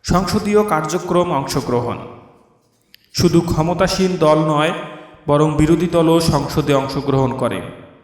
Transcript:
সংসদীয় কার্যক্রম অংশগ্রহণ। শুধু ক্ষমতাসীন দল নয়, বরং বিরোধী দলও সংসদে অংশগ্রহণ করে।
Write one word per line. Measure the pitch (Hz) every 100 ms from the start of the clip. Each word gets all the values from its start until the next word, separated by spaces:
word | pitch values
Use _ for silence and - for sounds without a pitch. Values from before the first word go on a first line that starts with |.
| -
সংসদীয় | 175 190 208 202 208
কার্যক্রম | 208 156 156 175 175 175 175
অংশগ্রহণ। | 143 135 147 127 120 120 98 - - - _ _ _ _ _ _ _ _
শুধু | - 175 165
ক্ষমতাসীন | 170 156 160 175 190 185 185 180
দল | 156 156
নয়, | 156 151 156 190 - - - - -
বরং | 147 156 147
বিরোধী | 151 165 175
দলও | 170 165 165
সংসদে | 165 147 139 - 143
অংশগ্রহণ | 139 135 139 131 135 135 117
করে। | 123 98 80 - - -